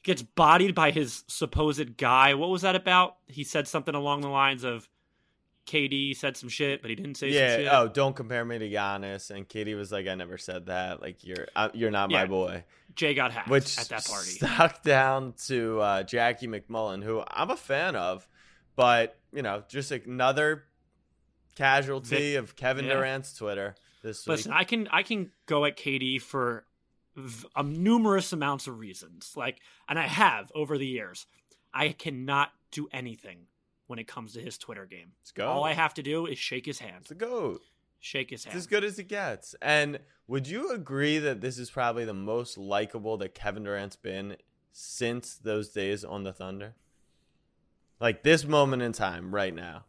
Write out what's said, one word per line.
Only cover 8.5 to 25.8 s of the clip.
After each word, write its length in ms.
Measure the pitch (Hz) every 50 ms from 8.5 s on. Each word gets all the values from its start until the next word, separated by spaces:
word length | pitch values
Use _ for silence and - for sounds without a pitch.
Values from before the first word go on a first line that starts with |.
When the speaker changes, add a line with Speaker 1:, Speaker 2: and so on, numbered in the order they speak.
| 117 113
Speaker 2:
to 100 | 110 104
Giannis." 640 | 101 104 101 101 101 98 98 98 98 98 - -
And 180 | 101 98 95 _
K 140 | - 110 107
D 100 | 107 110
was 160 | 101 101 92
like, 160 | 104 98 95 95
"I 80 | 92
never 200 | 92 87 85 90
said 300 | 90 - - 90 90 85
that. 340 | 92 90 90 92 90 90 -
Like, 220 | - 80 92 _
you're, 240 | - 87 90 90 67 - -
uh, 140 | - 107 110 -
you're 160 | 113 113 107
not 180 | 104 101 101 98
my 120 | - -
Speaker 1:
Yeah. 40 | 95
Speaker 2:
boy." 380 | 95 98 92 92 90 87 87 85 _ _ _ _ - -
Speaker 1:
Jay 180 | - 165 147 143
got 160 | 135 131 120
hacked 180 | 117 113 87 104
Speaker 2:
Which 300 | 135 139 135 - - 123
Speaker 1:
at 100 | 117 -
that 140 | 117 110 -
party. 260 | - 104 101 90 92
Speaker 2:
stuck 520 | 92 - 147 139 120 - 160 165 - -
down 520 | - 160 139 131 135 131 135 135 131 127 113 - -
to, 340 | - 135 120 117 113 113 107
uh, 220 | 104 101 98 98
Jackie 460 | 98 92 - 117 117 120 120 - 127 117
McMullen, 560 | 110 101 - - 113 113 110 104 95 98 104
who 180 | 110 113 110 - -
I'm 220 | 50 - 151 220
a 60 | 262
fan 380 | - - - 135 143 170 185 147
of, 320 | 104 87 90 92 95 - _ _ _ - - _ _ _ _ _
but, 420 | - 123 123 120 117 113 117 - _ _ _
you 100 | - 143
know, 200 | 127 107 98 104 101 _
just 240 | - 139 135 139
another 720 | 147 120 - 120 123 127 127 131 135 147 151 151 156 147 _ _ _ _ _ _ _ _ _ _ _ _ _ _ _ _ _ _ _
casualty 800 | - 139 135 135 139 139 135 139 135 131 117 135 135 143 143
Speaker 1:
Vic- 60 | 143 135
Speaker 2:
of 180 | 117 - -
Kevin 280 | - 127 127 131 135 135
Speaker 1:
Yeah. 100 | 131 135
Speaker 2:
Durant's 380 | 135 135 131 135 135 135 - -
Twitter 420 | - 113 104 101 98 98 101 98 _ _ _ _ _
this 240 | - 110 107 - -
week. 120 | - 160 -
Speaker 1:
Listen, 140 | - 220
I 120 | - 165 185
can, 240 | - 233 226 214 220
I 140 | 160 170 202
can 260 | - 226 208 185 - _ _ _
go 180 | - 160 147 147
at 100 | 147 143
K 220 | -